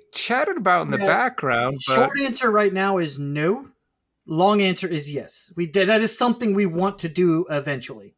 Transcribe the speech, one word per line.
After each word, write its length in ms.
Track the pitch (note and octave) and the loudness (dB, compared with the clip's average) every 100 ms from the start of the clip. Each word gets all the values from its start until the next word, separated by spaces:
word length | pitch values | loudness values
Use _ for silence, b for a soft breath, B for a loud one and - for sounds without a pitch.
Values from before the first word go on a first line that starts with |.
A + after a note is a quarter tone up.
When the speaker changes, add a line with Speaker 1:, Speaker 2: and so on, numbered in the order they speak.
| _ | _
Speaker 1:
chatted 440 | - - B3 D#4 F4+ | -6 -2 -2 -2 -2
about 260 | F#3+ F3 D#3+ | 2 2 2
in 60 | |
the 60 | - | 0
Speaker 2:
Yeah. 60 | G3 | 2
Speaker 1:
background, 760 | G3+ B3+ - C3+ A#2 B2+ C#3 C3+ | 2 0 -2 0 0 0 -2 0
but 80 | C3 | 2
Speaker 2:
Short 240 | C4+ C4+ | 2 0
answer 280 | C4+ - B3+ | -4 0 2
right 220 | G#3 G3+ | 2 2
now 240 | F#3+ G3 F#3+ | 2 0 0
is 220 | D#3+ C#3 | -2 -4
no. 480 | C#3+ D3 D#3+ A#3+ C4+ _ _ _ _ _ - | -6 -2 0 -2 -6 _ _ _ _ _ -6
Long 360 | D#3+ F#3+ G#3 | 2 4 4
answer 260 | F#3+ F3 F#3 | 2 0 -4
is 220 | D#3 C#3+ | -4 -6
yes. 420 | C#3 - - - E3+ | -8 -10 -16 -12 -6
We 100 | E3+ | -2
did, 220 | F#3 F#3 | 2 4
that 120 | A3 | 4
is 160 | A3 - | 2 0
something 360 | A#3+ A#3 A3 | 0 0 0
we 120 | G3 G3 | 2 0
want 340 | E3 G3 G3 | 0 -2 -2
to 100 | E3 | -6
do 360 | D#3 F3+ D#3+ - | 2 2 2 0
eventually. 680 | D3 D3 C3+ - A2 G2+ | -4 -4 -6 -8 -16 -20